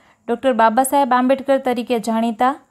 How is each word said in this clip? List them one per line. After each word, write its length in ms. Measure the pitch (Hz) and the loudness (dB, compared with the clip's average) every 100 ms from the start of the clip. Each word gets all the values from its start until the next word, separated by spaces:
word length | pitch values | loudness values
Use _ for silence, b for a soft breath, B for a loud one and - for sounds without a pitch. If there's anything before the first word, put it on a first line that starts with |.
| b b - | b b -8
ડૉક્ટર 240 | 233 269 | -2 -2
બાબા 300 | 226 226 220 | 2 2 2
સાહેબ 320 | 269 - 262 | 0 0 2
આંબેડકર 440 | 247 254 269 262 269 | 2 2 0 0 -2
તરીકે 400 | 262 247 233 240 | 0 -4 -2 -4
જાણીતા 560 | 214 226 233 214 254 285 _ | -2 -2 -2 0 -2 -2 _